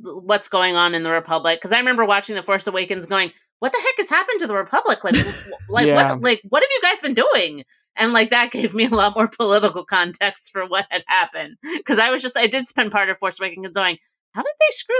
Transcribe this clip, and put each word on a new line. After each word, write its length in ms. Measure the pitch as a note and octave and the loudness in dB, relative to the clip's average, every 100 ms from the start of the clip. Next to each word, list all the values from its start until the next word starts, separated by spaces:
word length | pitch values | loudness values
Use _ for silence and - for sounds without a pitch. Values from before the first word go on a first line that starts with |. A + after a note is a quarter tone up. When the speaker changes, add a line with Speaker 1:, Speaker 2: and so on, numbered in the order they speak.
Speaker 1:
what's 460 | F3+ F3 F#3 G#3 - | -16 -8 0 0 0
going 280 | F#3+ F#3 F3 | 0 2 4
on 180 | F3 | 2
in 80 | E3+ | 2
the 80 | E3 | 0
Republic. 480 | E3 E3 D#3+ E3 E3 | -2 0 0 0 -2
'Cause 100 | F3+ | 0
I 60 | A#3 | 2
remember 260 | B3+ A#3+ | 2 2
watching 320 | G#3+ G3+ G3+ G3+ | 4 2 0 -6
The 60 | |
Force 240 | F3 G3 G#3 | -2 -2 -2
Awakens 400 | F#3 F3+ F#3+ E3+ | -4 -4 -6 -2
going, 260 | G3 F3+ - _ _ | 0 -2 -6 _ _
"What 120 | B3+ | -4
the 60 | A#4 | -2
heck 180 | B4+ B4+ | 0 -2
has 140 | - | 0
happened 300 | D#4+ F#4+ G#4+ | 0 0 -2
to 60 | D#4+ | -2
the 100 | G3+ | -2
Republic? 460 | F#3+ D#4+ G4 A3 | 0 0 0 0
Like, 100 | F#3+ | 2
w-, 180 | B3 G4+ - - | 2 0 -6 -14
Speaker 2:
<laughs> 160 | - - | -16 -4
Speaker 1:
like, 160 | G#3 D3 | 2 4
Speaker 2:
Yeah. 260 | C#3+ - | 4 2
Speaker 1:
what, 100 | C3 | 0
like, 200 | B3 A3 G3 | 0 -2 0
what 120 | C#4+ | 0
have 80 | C5+ | 2
you 100 | C5 | 2
guys 180 | F4 F#4 | 0 -2
been 140 | D4 | -2
doing?" 500 | A#3+ C5 B3+ E3+ D3 - _ _ - | 0 2 2 0 -6 -18 _ _ -2
And, 160 | A3+ | 2
like, 180 | A#3 A3+ | 2 2
that 200 | A#3+ A#3+ | 2 0
gave 200 | B3 A3 | -2 -4
me 120 | G3+ A#3 | 0 0
a 80 | |
lot 200 | A3 G#3 G#3+ | 2 2 2
more 120 | A3+ | 0
political 560 | - A3 G#3 G3+ E3+ | 0 2 4 2 0
context 640 | E3+ F#3 F3 F3 G3 - - | -2 0 0 0 -4 -4 -10
for 140 | G3 F#3 | -8 -4
what 200 | F#3 G3 | -4 -2
had 120 | F3 - | -6 0
happened. 500 | F#3 E3+ D#3+ D3+ - D4 E4 | 0 0 -4 -12 -12 -10 -6
'Cause 140 | - A3 | 0 2
I 120 | A#3 | 2
was 120 | B3+ | 0
just, 140 | B3+ B3 | -4 -4
I 100 | A3+ | -2
did 200 | C4 B3 | -4 -4
spend 260 | - A3 | -4 -2
part 180 | G#3 F#3+ | 0 -2
of 80 | F#3 | -2
Force 200 | F#3+ - | -4 -4
Awakens 340 | F#3+ E3+ F#3+ | -8 -8 -8
going, 240 | F3+ F3+ E3 _ _ _ | -2 0 -2 _ _ _
"How 100 | G#3 | -8
did 100 | C5 D5+ | -6 0
they 100 | D#5 | 0
screw 240 | - - | 0 -2